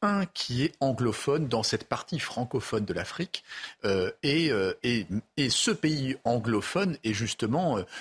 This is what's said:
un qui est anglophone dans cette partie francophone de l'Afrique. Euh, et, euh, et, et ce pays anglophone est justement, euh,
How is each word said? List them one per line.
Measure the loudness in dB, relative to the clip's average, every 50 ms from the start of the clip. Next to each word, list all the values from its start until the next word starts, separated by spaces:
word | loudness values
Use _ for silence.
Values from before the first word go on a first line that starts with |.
| 0
un | 2 2 2 0
qui | -2 -4 -8 -6 -2 0 0 0
est | 0 0 0
anglophone | 0 0 0 2 2 0 0 0 0 0 2 2 2 0
dans | 0 0 0
cette | 0 -2 -2 -2
partie | -2 -4 -4 -4 -6 -6 -6
francophone | -6 -4 -4 -4 -4 -2 -2 -4 -4 0 -2 -2 0
de | 0 -2
l'Afrique. | -4 -4 -6 -6 -8 -8 -6 -8 -12 -12 -12 -14 -14 -14 -14 -12 _ 0
Euh, | 2 2 4 2 0 -2 -2 0
et, | 2 2 4 4 4
euh, | 2 2 2 0 0 0 0
et, | 0 0 0 0 -2 -4 -6 -6 _ -2 0
et | 0 2
ce | 2 2 2 2
pays | 0 2 2 0 0 0 -2 -2 -4 -2 0
anglophone | 0 0 0 2 2 0 0 0 0 0 0 0 0 -2 -2 -2
est | -2 -2
justement, | 0 -2 -4 -2 -2 -2 0 0 2 2 2 0 0
euh, | -2 -6 -10 -14